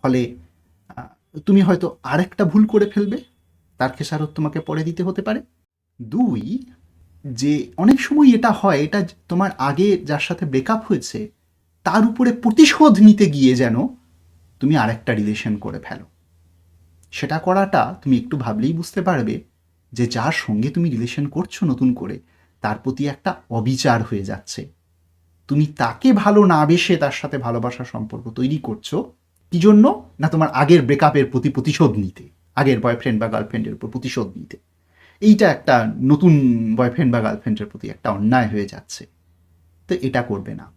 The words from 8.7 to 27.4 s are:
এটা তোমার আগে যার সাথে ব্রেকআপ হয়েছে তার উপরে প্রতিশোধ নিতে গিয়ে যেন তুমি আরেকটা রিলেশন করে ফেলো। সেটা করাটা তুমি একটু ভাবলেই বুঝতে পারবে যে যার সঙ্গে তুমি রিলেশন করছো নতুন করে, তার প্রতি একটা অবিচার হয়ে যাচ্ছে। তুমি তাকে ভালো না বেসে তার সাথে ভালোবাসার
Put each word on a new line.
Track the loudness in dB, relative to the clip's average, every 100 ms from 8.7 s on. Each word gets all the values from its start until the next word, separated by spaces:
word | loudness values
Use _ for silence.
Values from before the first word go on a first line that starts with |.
| 0
এটা | 0 -2 -4 -10 _
তোমার | -4 -2 -2
আগে | -4 0 2 0
যার | -2 -6
সাথে | -4 -6 -4
ব্রেকআপ | -4 -2 -4 -2
হয়েছে | -4 -4 -12 -12 _ _ _ _ _
তার | -2 2 2
উপরে | 2 0
প্রতিশোধ | 0 -2 6 6 8 6 10
নিতে | 8 8 4
গিয়ে | 4 2 4
যেন | 0 0 -2 -6 _ _ _ _ _ _
তুমি | -2 0
আরেকটা | 0 -4 -4 -2
রিলেশন | -2 -4 -4 -6
করে | -6 -12
ফেলো। | -14 -16 -18 _ _ _ _ _ _ _ _ _ _
সেটা | -10 -6 -4
করাটা | -2 0 2 0 -2 -4
তুমি | 0 0
একটু | 0 -6
ভাবলেই | -4 -2 -2
বুঝতে | -4 -6 -4
পারবে | -2 -2 -2 -6 -12 _ _ _ _
যে | -4 -4
যার | -2 -4
সঙ্গে | -4 -4 -2 -2
তুমি | -2 -2
রিলেশন | -2 -6 -6 -6
করছো | -6 -8 -4 -4
নতুন | 0 0
করে, | -2 -6 -12 _ _ _ _
তার | -8 -6
প্রতি | -6 -6 -6
একটা | -6 -8 -8 _
অবিচার | -4 -2 -2 -2 -2
হয়ে | -4 -8
যাচ্ছে। | -8 -12 -12 -16 -16 _ _ _ _ _ _ _ _
তুমি | -2 -2
তাকে | -2 -6 0 2
ভালো | 2 4 4 4
না | 4 2
বেসে | 2 2 0
তার | 0
সাথে | -4 -8
ভালোবাসার | -6